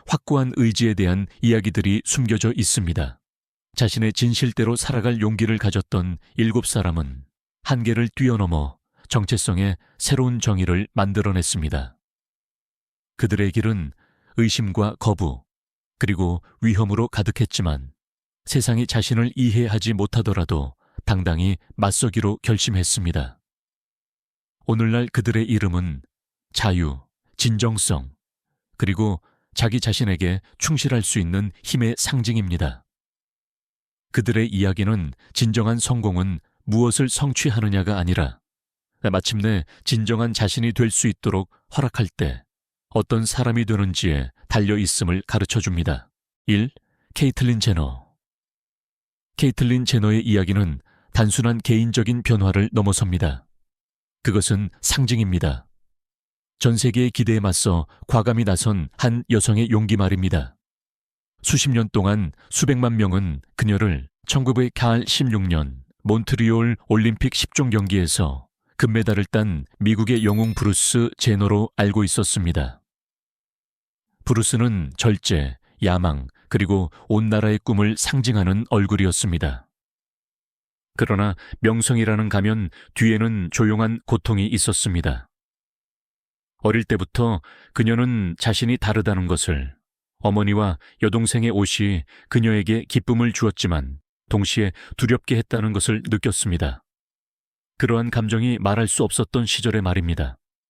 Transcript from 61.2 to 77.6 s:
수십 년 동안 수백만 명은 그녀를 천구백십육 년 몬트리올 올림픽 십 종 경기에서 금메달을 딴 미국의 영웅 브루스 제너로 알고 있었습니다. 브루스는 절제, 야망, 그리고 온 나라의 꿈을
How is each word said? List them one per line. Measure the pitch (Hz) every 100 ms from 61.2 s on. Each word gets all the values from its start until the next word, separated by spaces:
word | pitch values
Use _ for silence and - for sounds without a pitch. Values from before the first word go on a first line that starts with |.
| _ _
수십 | - 139 139
년 | 117 110
동안 | 107 95 104 82 - -
수백만 | - 117 127 123 110
명은 | 98 92 92 69 - -
그녀를 | 107 98 107 71 67 _ -
천구백십육 | 143 131 123 123 - 120 117 - - 131 110
년 | 90 82 69 65 - _
몬트리올 | 104 113 107 - 113 113 117 113 -
올림픽 | 110 110 113 131 -
십 | -
종 | - 127
경기에서 | 104 98 98 85 - 78 67 - _ _ -
금메달을 | 120 110 110 101 95
딴 | 107 107 78 67 -
미국의 | 104 107 110 120 107
영웅 | 104 110 107
브루스 | 113 95 - 123 117 -
제너로 | 113 104 101 104 110 -
알고 | 101 107
있었습니다. | 98 - 98 104 87 80 65 - _ _ _ _ _ _ _ _ _ _ _ _ _ _ -
브루스는 | 113 110 117 120 101 69 -
절제, | 113 101 - 85 67 - _ -
야망, | 98 90 87 71 64 _ -
그리고 | - 95 98 85 - -
온 | 107 110
나라의 | 107 107
꿈을 | 107